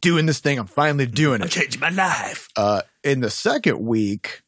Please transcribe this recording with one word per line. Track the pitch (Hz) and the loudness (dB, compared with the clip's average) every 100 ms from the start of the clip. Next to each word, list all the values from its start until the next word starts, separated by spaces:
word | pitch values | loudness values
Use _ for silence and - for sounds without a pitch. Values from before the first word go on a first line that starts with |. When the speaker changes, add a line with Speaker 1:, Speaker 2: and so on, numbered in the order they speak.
Speaker 1:
doing | 175 170 160 | 2 2 2
this | 139 | 0
thing. | 147 135 | 0 -2
I'm | 98 | -2
finally | - 151 143 127 | 0 2 2 0
doing | 139 151 117 | 2 2 2
Speaker 2:
I'm | 170 | -2
Speaker 1:
it." | |
Speaker 2:
changing | 180 143 - | -2 -4 -2
my | 160 | -2
life. | 185 185 - - - - - | 0 0 -2 -4 -10 -8 -2
Speaker 1:
Uh, | 104 101 - _ | 0 0 -4 _
in | 143 135 | -2 0
the | 113 | 0
second | - 214 277 202 113 | -2 -2 0 0 0
week, | 113 110 104 104 - - | 0 0 0 -2 -8 -14